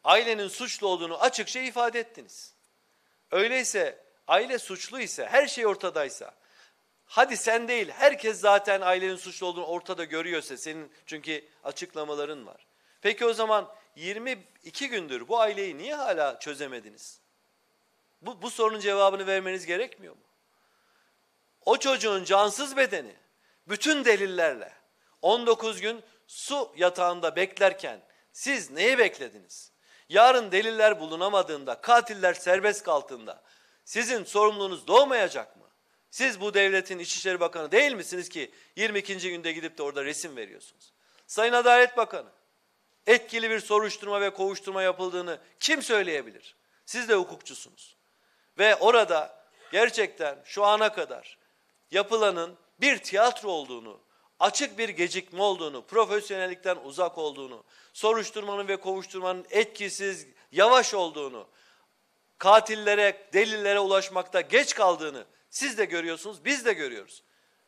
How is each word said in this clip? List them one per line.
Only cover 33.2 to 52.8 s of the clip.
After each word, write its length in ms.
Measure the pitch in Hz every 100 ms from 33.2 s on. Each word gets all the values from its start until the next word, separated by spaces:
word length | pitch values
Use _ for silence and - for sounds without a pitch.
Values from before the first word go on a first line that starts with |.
| 107 - _ _ _ _ -
sizin 380 | 214 233 233
sorumluluğunuz 640 | 170 208 214 202 196 160 156
doğmayacak 720 | 240 277 247 180 131 107 _
mı? 60 | _ _ _ _ _
Siz 300 | - 262 196
bu 120 | 208
devletin 460 | 196 196 190 185 180
İçişleri 400 | 170 - 190 180
Bakanı 320 | 170 170 147
değil 220 | 208 285
misiniz 360 | 220 - 180 170
ki 220 | 160 120 - _ 185
yirmi 240 | 214 202
ikinci 300 | 196 190 180
günde 220 | 170 165
gidip 260 | 160 160 160
de 60 |
orada 220 | 143 143 139
resim 300 | 151 165 127
veriyorsunuz? 580 | 98 - - _ _ _ _ _ -
Sayın 260 | 208 233
Adalet 440 | 240 240 240 247 240
Bakanı, 320 | 214 165 113 _ _ _ _ _ _ _ 208
etkili 420 | 233 226 226 226
bir 100 | 214
soruşturma 600 | - 208 208 - 202 202
ve 80 | 196
kovuşturma 520 | 190 196 190 196 190
yapıldığını 580 | 185 180 185 180 175 151 _ _
kim 220 | 277 311
söyleyebilir? 720 | - 214 180 147 117 - - _ _ _ -
Siz 240 | 240 233
de 60 | 202
hukukçusunuz. 800 | 175 160 - 131 - _ - _ _ _ _ _ _ -
Ve 180 | 214 190
orada 720 | 202 233 185 160 - - _ _ -
gerçekten 720 | 185 233 233 190 - 147 139 -
şu 200 | 196 202
ana 280 | 214 214
kadar 440 | 190 139 120 - - _ _ _ _ _
yapılanın 640 | 185 202 226 208 175 170 180 _ _